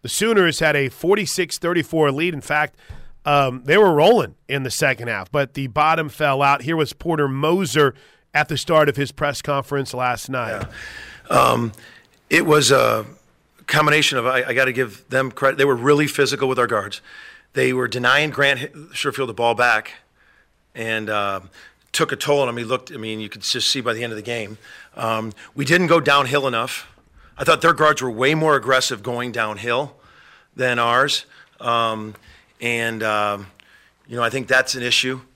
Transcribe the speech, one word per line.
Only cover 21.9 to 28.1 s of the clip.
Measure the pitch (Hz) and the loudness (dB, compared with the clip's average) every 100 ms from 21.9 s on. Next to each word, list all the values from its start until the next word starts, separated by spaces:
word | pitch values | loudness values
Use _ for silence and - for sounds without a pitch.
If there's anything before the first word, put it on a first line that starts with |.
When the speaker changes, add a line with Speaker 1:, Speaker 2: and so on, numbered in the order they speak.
Speaker 2:
took | - 156 | -4 -4
a | 143 | -4
toll | 147 143 | -2 0
on | 131 | 0
him. | 120 | -4
He | |
looked, | 117 127 - | -6 -6 -6
I | - | -14
mean, | 110 110 | -10 -10
you | 107 | -12
could | 107 | -10
just | - 127 - | -6 -4 -2
see | 139 | -2
by | 120 | -4
the | 110 | -4
end | 120 | -6
of | 110 | -8
the | |
game. | 107 120 104 107 - - - - | -8 -8 -8 -14 -20 -20 -20 -8
Um, | 117 110 110 104 - | -4 -4 -6 -12 -18
we | - | -8
didn't | 135 170 175 | 0 2 4
go | 170 | 2
downhill | 147 143 135 143 135 | 4 2 2 -2 -2
enough. | 117 127 - - _ _ _ - - | -4 -6 -8 -14 _ _ _ -20 -8
I | |
thought | 143 160 | 0 2
their | 165 | 2
guards | 165 156 151 | 4 2 2
were | 131 | -2